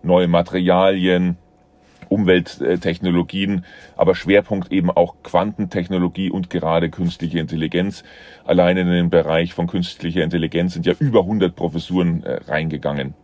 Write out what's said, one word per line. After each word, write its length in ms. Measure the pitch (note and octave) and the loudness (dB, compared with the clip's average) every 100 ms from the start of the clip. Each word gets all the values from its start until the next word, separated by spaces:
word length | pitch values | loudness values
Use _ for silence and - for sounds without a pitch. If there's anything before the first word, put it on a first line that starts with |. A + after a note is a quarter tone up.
neue 260 | E2+ F2+ F2 | 4 4 4
Materialien, 1080 | E2+ E2+ F#2 F2+ F2+ F#2+ G2 F#2 F2+ F2+ F2 _ _ _ _ _ _ - | 2 2 0 2 4 4 4 2 2 2 -2 _ _ _ _ _ _ -4
Umwelttechnologien, 1600 | G2+ F#2+ F2+ F2 - B1 F2 F#2 E2+ F#2 F2 F2+ F#2 G2 G2 F2 - - - | 0 4 4 2 -4 -2 0 -2 -2 0 0 -2 -4 -4 -4 -6 -20 -20 -2
aber 180 | F2+ | 0
Schwerpunkt 580 | F2+ - G2+ - G2+ F2+ | 0 4 2 2 -4 -2
eben 180 | F#2 F2 | 0 0
auch 260 | - F2 - | 2 0 -2
Quantentechnologie 1080 | - E2+ G#2 G#2+ G2 G#2 F2+ F#2 F2 F2+ F#2+ | -2 -2 -2 -4 -4 -4 -4 -2 -2 -2 -4
und 180 | F#2+ F2 | -4 -6
gerade 400 | F2+ D#2+ E2 E2 | -4 0 0 -2
künstliche 500 | - F2 - E2 E2 | -2 -4 -4 -4 -4
Intelligenz. 640 | D#2 E2 D#2 F2 F#2+ - - - - - | -4 -4 -2 -2 -2 -6 -18 -20 -20 -16
Allein 340 | - F2+ F2 F#2 | 0 4 4 4
in 100 | F2+ | 2
den 220 | F2 F2 | 2 4
Bereich 420 | E2+ D#2 D#2+ E2+ | 2 2 0 0
von 140 | - F2 | -4 -4
künstlicher 560 | F#2+ F2 - E2+ E2+ | -4 -6 -6 -4 -2
Intelligenz 500 | D#2+ F2 D#2+ E2 F2+ | 0 -2 -2 -2 -2
sind 140 | F2 E2+ | -2 -2
ja 80 | - | 0
über 260 | D3 A2+ | 2 2
hundert 300 | F2+ G#2+ F#2 | 0 0 -2
Professuren, 680 | - E2+ D#2+ - F#2 F2 E2 | -2 -6 -6 -4 0 0 -2
äh, 180 | - - - | -4 -8 -4
reingegangen. 680 | D2+ D#2+ D2+ C#2+ C#2+ C2+ - | -4 -4 -6 -6 -4 -8 -10